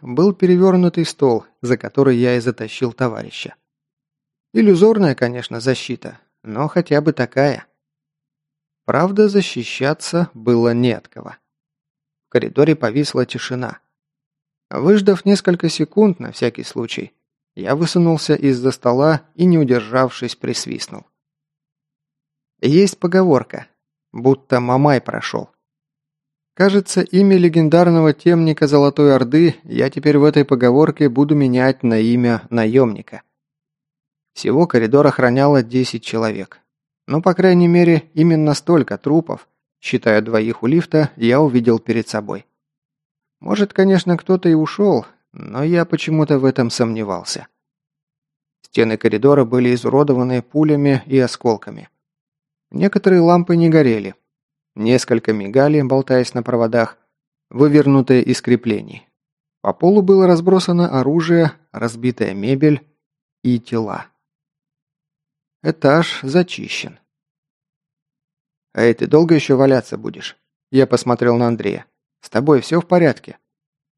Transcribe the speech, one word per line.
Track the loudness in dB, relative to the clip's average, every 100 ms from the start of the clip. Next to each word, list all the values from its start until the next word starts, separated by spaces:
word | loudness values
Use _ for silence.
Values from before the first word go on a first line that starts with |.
был | -10 0 0
перевёрнутый | 0 0 2 4 2 0 0 -6
стол, | -2 0 0 -6 _
за | -4 -4
который | -4 0 2 2
я | 0 0
и |
затащил | -4 -6 -10 -8 -8
товарища. | -4 -6 -6 -14 -14 -16 -18 _ _ _ _ _ _ _ _ _
Иллюзорная, | 0 4 4 4 4 0 0
конечно, | -4 -4 -10 -8
защита, | -4 -4 -6 -12 -12 -20 _ _
но | -14 -8 -4
хотя | -4 -2 -2
бы | -2
такая. | -4 -4 -2 -2 -2 -12 _ _ _ _ _ _ _ _ _ _ _ -6
Правда, | -2 -2 2 2
защищаться | 2 -4 -8 -10 -6 -6 -6 -6 -4 -4
было | -6 -2 2 2
не | 0 -2
от | -4 _
кого. | -20 -20 -20 _ _ _ _ _ _ _ _ _
В |
коридоре | -4 -4 -2 0 0
повисла | -2 -4 -4 -4 -6
тишина. | -8 -10 -10 -10 -14 _ _ _ _ _ _ _ _ _
Выждав | -4 0 2 2 0
несколько | 0 0 0 -2 -4
секунд, | -4 -4 0 0 0
на | -10
всякий | -6 -6 -6
случай, | -12 -10 -10 -10 -12 _ _ _ _ -14
я | -6 -4
высунулся | -2 0 0 0 -2 -2
из-за | 0 0 -2
стола | -2 -2 0 0 0 _ -2
и, | 2
не | 2
удержавшись, | 2 0 -2 -2 -2 -4 -12 -10
присвистнул. | -8 -8 -8 -12 -12 -18 _ _ _ _ _ _ _ _ _ _ _ _ _ _ _ _
Есть | 0 2 2 0
поговорка, | -2 0 2 2 -2 -16 -18 _ _ _ _
будто | -4 0 0 0 -4
Мамай | 0 0 2 0
прошёл. | -2 -10 -8 -10 -10 _ _ _ _ _ _ _ _ _ _
Кажется, | -2 0 0 -2 -4
имя | 0 2 4 4
легендарного | 4 2 2 4 4 4 2
темника | 2 0 2 2 0 2
Золотой | 4 2 4 4 4
Орды | 2 2 2 0
я | -8 -2 -2
теперь | -2 0 4
в | 4
этой | 2
поговорке | 0 2 2 4 2 2 0
буду | 0 0 2
менять | 2 2 0 0
на | -2 0
имя | 0 0 0 -2 -4
наёмника. | -2 0 2 0 -2 -14 -20 _ _ _ _ _ _ _ _ _ _ _
Всего | -10 -4 0 2
коридор | 0 2 2 2
охраняло | 2 0 2 2 2
десять | 0 -2 -4 -6
человек. | -8 -6 -4 -6 -12 -18 _ _ _ _ -6
Ну, | -2
по | 0
крайней | 2 4 4 4
мере, | 4 4 2 -2
именно | 0 2 2 0
столько | -2 0 0 0 -6
трупов, | -2 -2 -2 -10 _ _ _ _
считая | -6 -4 0 0
двоих | 0 -2 -2 -4
у | 0
лифта, | 0 0 -2 -2 -2
я | 0 2
увидел | 2 2 0 0
перед | -2 -4 -4
собой. | -8 -8 -14 _ _ _ _ _ _ _ _ _ _
Может, | -8 -4 -4
конечно, | 0 2 2 0 -4
кто-то | -2 -2 2
и |
ушёл, | 0 0 -2 0 0 -4 _ _
но | -20 -14 -6
я | -2 -2 -2
почему-то | -4 -2 -2 0 2
в | 0
этом | 0 -4
сомневался. | -2 -4 -4 -6 -8 -8 -14 -14 _ _ _ _ _ _ _ _ _ _ _
Стены | _ -2 0 0
коридора | -2 0 2 2 2
были | 0 0
изуродованы | 0 0 0 0 0 -2 -4
пулями | -4 -2 0 2 0 0 0
и | 0
осколками. | 0 -2 -2 -2 -6 -20 -20 _ _ _ _ _ _ _ _
Некоторые | -4 -2 0 2 2
лампы | 4 2 2 0
не | 2
горели. | 2 2 0 -6 -14 _ _ _ _ _ -6
Несколько | 0 0 0 -4 -2
мигали, | -4 -2 0 2 0
болтаясь | 0 -2 0 -2 -2
на | -6
проводах, | -4 -2 -2 -2 -4 -6 _ _ _ _ _
вывернутые | 0 4 4 4 2 4 2
из | 2 -4
креплений. | 0 -2 -2 -6 -8 -20 _ _ _ _ _ _
По | -6
полу | 0 2 2
было | 4 4 4
разбросано | 2 2 0 0 -2 0 -2
оружие, | 0 -2 0 0 0 -4 _
разбитая | -8 -8 -6 -6 -4 -6
мебель | -6 -4 0 2 0 _ _ _ _ _ _
и | -4 -4
тела. | -4 -6 -6 -10 -14 _ _ _ _ _ _ _ _ _ _ _ _ _ _ _
Этаж | -8 -2 2 2 0 -6
зачищен. | -4 -2 -2 -6 -12 -12 -14 -18 _ _ _ _ _ _ _ _ _ _ _ _ _ _ _ _ _
«Эй, | -2 0
ты | 0 0
долго | 2 4 0
ещё | 0 0
валяться | 2 0 -2 -10
будешь?» | -12 -12 -18 -20 _ _ _
Я | 0 2
посмотрел | 0 -2 -2 0 0
на | -2
Андрея. | -2 -6 -8 -14 _ _ _
«С | -8
тобой | -4 2 0
всё | 2 -4
в | 0
порядке?» | 2 2 -2 -10 -20 _ _ _ _ _